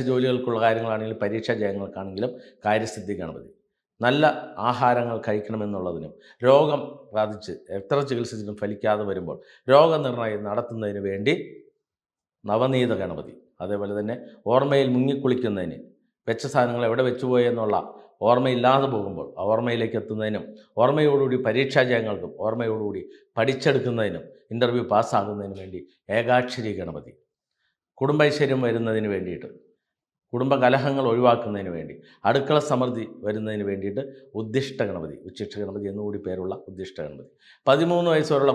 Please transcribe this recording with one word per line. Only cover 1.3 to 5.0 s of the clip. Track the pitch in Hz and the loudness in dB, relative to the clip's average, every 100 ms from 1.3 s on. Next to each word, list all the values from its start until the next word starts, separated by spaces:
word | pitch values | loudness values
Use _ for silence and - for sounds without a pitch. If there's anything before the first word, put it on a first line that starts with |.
| 110 117 110 | -2 -2 -2
ജയങ്ങൾക്കാണെങ്കിലും | 104 98 98 95 95 92 110 - - _ 107 | -2 -4 -8 -10 -10 -6 -6 -8 -18 _ 0
കാര്യസിദ്ധി | 110 113 107 92 90 | 0 0 -8 -8 -8
ഗണപതി, | 80 73 - _ _ _ _ _ 120 | -8 -12 -18 _ _ _ _ _ 0
നല്ല | 143 151 - - - 113 | 4 4 2 -8 -4 -2
ആഹാരങ്ങൾ | 117 127 120 | 2 2 2